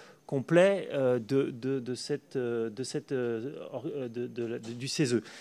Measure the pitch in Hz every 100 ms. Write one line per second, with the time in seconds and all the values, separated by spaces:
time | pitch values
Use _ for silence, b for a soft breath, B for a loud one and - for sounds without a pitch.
0 | B B - 139 - 170 196 196 - 143
1 | 127 123 107 135 139 123 131 139 120 123
2 | - 143 - 135 120 117 113 107 123 151
3 | - 131 120 113 131 - 80 131 151 143
4 | 123 117 120 120 117 120 117 120 131 -
5 | 131 117 B B